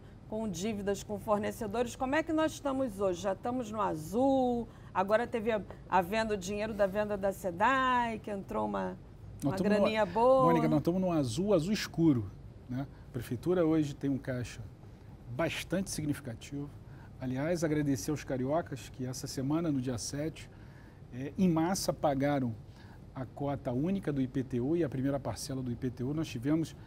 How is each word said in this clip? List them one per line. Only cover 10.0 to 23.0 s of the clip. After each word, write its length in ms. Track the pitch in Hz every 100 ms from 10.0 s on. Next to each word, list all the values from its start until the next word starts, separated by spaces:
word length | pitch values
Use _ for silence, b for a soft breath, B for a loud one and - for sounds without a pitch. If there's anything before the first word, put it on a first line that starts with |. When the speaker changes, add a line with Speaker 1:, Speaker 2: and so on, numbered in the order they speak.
| 202
Speaker 1:
boa. 380 | 190 247 262
Speaker 2:
Mônica, 240 | 254 170 160
nós 120 | 156
estamos 200 | 170 185
num 140 | 185
azul, 400 | 160 127 117 196
azul 180 | 190 165
escuro, 580 | 214 - - 165 123 98 - - - -
né? 160 | 123 139 B B
A 40 |
prefeitura 520 | 127 110 120 160 175 160
hoje 300 | 160 147 135
tem 140 | 143
um 80 | 131
caixa 420 | - 123 117 - 110 - - B B - -
bastante 600 | 120 165 - - 180 190
significativo. 800 | - 151 139 127 123 - 143 143 - B B B -
Aliás, 420 | 131 127 151 175
agradecer 480 | 156 151 143 135 -
aos 140 | 147 -
cariocas 640 | 127 127 156 170 135 -
que 160 | - 127
essa 220 | 123 -
semana, 440 | - 131 156 170
no 80 | 139
dia 180 | 123 117
sete, 520 | - 143 156 - - B B B B B -
é, 180 | 123 139 -
em 100 | 185
massa 460 | 160 165 196 -
pagaram 600 | 151 156 135 139 143 123 107 B B B B